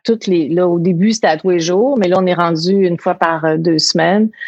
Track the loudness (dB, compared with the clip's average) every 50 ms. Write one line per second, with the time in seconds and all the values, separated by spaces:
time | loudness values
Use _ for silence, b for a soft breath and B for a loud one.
0 | _ -4 -4 -2 0 0 0 0 0 0 0 0 0 0 0 0 0 0 0 2
1 | 2 0 0 0 0 0 0 0 0 0 0 0 0 0 0 0 0 0 0 0
2 | 0 0 0 0 2 0 0 0 0 0 0 -2 0 0 0 2 2 0 -2 -2
3 | -2 -4 -2 0 0 -2 -2 0 0 -2 0 0 0 0 0 0 -2 -2 0 0
4 | 0 2 2 2 0 -2 B B B